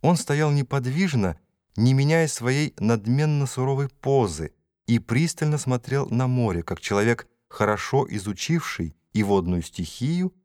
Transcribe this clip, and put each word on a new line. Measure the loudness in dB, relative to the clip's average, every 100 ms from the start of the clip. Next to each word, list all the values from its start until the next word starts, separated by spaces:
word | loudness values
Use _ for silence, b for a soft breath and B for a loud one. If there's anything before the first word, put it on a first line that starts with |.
он | 4 2
стоял | 2 0 2
неподвижно, | 2 2 -2 -2 0 0 2 0 -2 _ _ _ 0
не | 4
меняя | 4 4 4 2
своей | 0 -2 0 -2 -2
надменно | 0 0 0 0 2 0 -2
суровой | -2 -2 -2 -4
позы, | _ 0 2 2 -2 -10 _ _ _ 0
и | 0
пристально | 2 0 0 -2 -2 -2
смотрел | -2 -4 -2 -4 -2
на | -2 0
море, | 0 0 -2
как | -4 -8
человек, | -2 2 2 0 -4 _ _
хорошо | -2 0 0 0 -2 0
изучивший | -6 -8 -8 -2 -2 -2 -6 -8 -8 _
и | -2
водную | 2 2 2 -2
стихию | -4 -8 -10 -6 -4 -2 -2 _